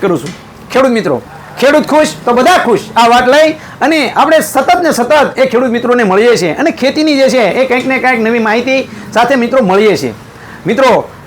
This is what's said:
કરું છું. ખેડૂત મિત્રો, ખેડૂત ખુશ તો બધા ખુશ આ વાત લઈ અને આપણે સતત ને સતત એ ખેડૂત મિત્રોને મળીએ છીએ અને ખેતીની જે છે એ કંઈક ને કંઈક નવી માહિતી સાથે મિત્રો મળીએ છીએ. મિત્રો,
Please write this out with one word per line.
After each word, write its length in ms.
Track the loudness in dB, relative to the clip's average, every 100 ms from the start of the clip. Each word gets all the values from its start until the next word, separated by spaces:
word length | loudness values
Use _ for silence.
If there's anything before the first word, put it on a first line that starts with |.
કરું 180 | -2 -2
છું. 100 | -6 -14 -20 -20 -4
ખેડૂત 180 | 0 0
મિત્રો, 320 | 0 -2 -4 -8 -20 -18 -2
ખેડૂત 280 | 2 2 2
ખુશ 260 | 0 0 -2
તો 80 | -2
બધા 260 | 0 2 2
ખુશ 160 | 0 -2 -2 0
આ 120 | 4
વાત 200 | 4 4
લઈ 240 | 4 2 0 -10 -4
અને 320 | -2 0 0 0
આપણે 240 | 2 2
સતત 420 | 0 -2 0 2
ને 100 | 0
સતત 460 | -2 2 2 2 0
એ 80 | 0
ખેડૂત 240 | 0 -2
મિત્રોને 340 | -2 0 0
મળીએ 320 | 2 2 2 2
છીએ 180 | 0
અને 160 | -2 -4
ખેતીની 460 | -2 -2 0 0 2
જે 120 | 2
છે 100 | 2
એ 280 | 0 0 0
કંઈક 200 | -2 -2
ને 120 | -2
કંઈક 220 | 0 0
નવી 180 | 0 0
માહિતી 500 | 0 -2 -2 -2 -4 -12 -4
સાથે 220 | 0 2 0
મિત્રો 280 | 0 0
મળીએ 320 | 2 2 2 0
છીએ. 180 | -4 -8 -16 -20 -20 -8 -4
મિત્રો, 420 | 0 2 2 -2 -10